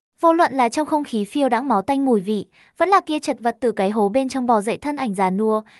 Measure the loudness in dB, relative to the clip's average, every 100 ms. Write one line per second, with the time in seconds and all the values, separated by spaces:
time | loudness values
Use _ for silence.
0 | _ 0 2 4 2 2 0 0 -2 -2
1 | -2 -4 -4 0 0 0 0 -2 0 0
2 | 2 0 0 -6 -6 _ _ -2 2 2
3 | 2 -6 -4 -4 -4 -2 -2 0 -2 0
4 | 0 0 -2 -4 0 0 0 -4 -4 -4
5 | -4 0 0 0 0 0 -4 -20